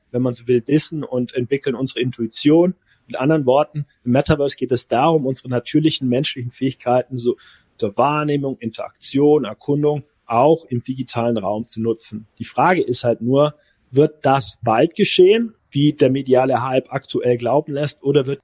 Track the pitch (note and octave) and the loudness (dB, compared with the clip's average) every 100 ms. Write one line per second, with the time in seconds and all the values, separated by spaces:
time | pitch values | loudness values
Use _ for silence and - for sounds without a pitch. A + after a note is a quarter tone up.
0 | _ B2 B2+ A#2+ A#2+ B2 - D3+ - D#3 | _ -4 -4 -4 0 0 2 0 0 -6
1 | C3 B2+ B2 C3 B2 C#3 C#3+ A#2 C3 A2+ | -6 -6 -4 -4 -4 -2 -2 -4 -4 -2
2 | C3 - A2+ - D3 D#3+ F3+ F3+ _ _ | -4 -4 -6 -2 4 4 4 0 _ _
3 | _ - C3+ D#3+ B2+ C3+ D3+ D3+ C#3+ _ | _ -4 0 2 2 2 0 -6 -12 _
4 | B2 B2+ - D3+ C#3+ - B2+ B2 - A#2 | 0 0 2 0 0 -2 -2 -4 -2 0
5 | D#3 D#3+ C3 C3 B2+ B2 - D3+ D#3 - | 2 2 0 -4 -4 -4 -2 0 0 -2
6 | C3 B2 D3 C3+ B2 - C3+ - A#2+ B2 | -2 -2 -2 -6 -12 -6 -6 -4 0 0
7 | - B2+ A#2+ G#2 - _ _ - G#2+ - | 0 -4 -4 -4 -8 _ _ -8 -6 0
8 | C#3 D3+ D3+ C#3+ C#3 B2+ A2+ - - - | 0 0 -2 -2 -4 -6 -10 -10 -14 -12
9 | - C3+ D3 D3+ G#2+ A2 - C#3+ D3 D3 | -6 2 4 4 0 -8 -4 -2 0 -2
10 | - _ - A#2 C#3+ D#3+ - A#2+ - C3 | -8 _ -2 2 4 2 0 -8 -6 -8
11 | B2+ A#2+ A#2 A2+ F#2+ G#2+ A#2+ A2+ A2+ A2+ | -6 -4 -2 -2 -2 -6 -6 -6 -4 -4
12 | - G#2+ A2 _ A2+ - D#3+ F3+ B2 B2 | -6 -14 -16 _ -8 0 2 2 0 -2
13 | B2 A2+ A#2 C3+ D3 - _ _ _ C3 | -2 -2 0 2 2 -2 _ _ _ 2
14 | D3+ - C3+ C#3 - - A2 A2 E3 - | 2 0 0 0 0 -4 0 2 2 0
15 | G3+ - F#3 A3+ A#3 - _ C#3 D3 D3 | 0 6 6 6 0 -8 _ 0 0 2
16 | C3 C3+ C3 B2+ C3 A#2+ C3 C3 - C3+ | 2 2 2 2 4 0 0 -2 -2 -8
17 | - D#3+ B2 A2+ A#2 C#3 D#3 C#3+ D3 - | -6 -4 0 0 0 -2 -2 -6 -6 -4
18 | C#3 C#3+ C3 C#3 | -2 -2 -4 -8